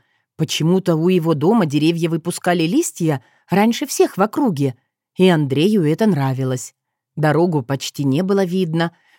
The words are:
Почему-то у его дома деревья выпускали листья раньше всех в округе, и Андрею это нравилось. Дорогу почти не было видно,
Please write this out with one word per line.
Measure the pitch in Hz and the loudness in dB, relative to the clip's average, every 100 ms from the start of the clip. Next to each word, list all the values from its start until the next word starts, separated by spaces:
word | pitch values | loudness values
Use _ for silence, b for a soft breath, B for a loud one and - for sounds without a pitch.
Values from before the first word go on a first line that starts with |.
| _ _ _ - | _ _ _ -6
Почему-то | 156 - 160 185 180 160 | -6 -2 0 0 0 0
у | 170 | 2
его | 185 160 160 | 2 2 0
дома | 151 233 160 | 2 2 2
деревья | 147 156 170 165 | 0 0 0 -2
выпускали | 165 175 - - 175 | -4 -6 -6 -2 0
листья | 160 254 349 - 160 135 b b b | 0 0 -2 -2 -2 -2 b b b
раньше | 180 220 226 294 | 0 2 0 -4
всех | - 339 - | 0 0 0
в | |
округе, | 302 - 277 143 139 - _ _ _ - | -2 0 -2 0 -2 -4 _ _ _ 2
и | 185 | 4
Андрею | 165 143 135 185 214 | 4 2 0 2 2
это | 151 156 220 | 0 2 2
нравилось. | 151 135 131 131 127 - - _ _ _ - | 2 0 -2 -4 -4 -8 -20 _ _ _ -2
Дорогу | 156 147 175 156 | 0 2 2 0
почти | 117 139 - - | -4 -6 -8 -6
не | 139 135 | -2 0
было | 190 196 190 | 0 0 0
видно, | 190 175 165 170 b b | -2 -2 -2 -4 b b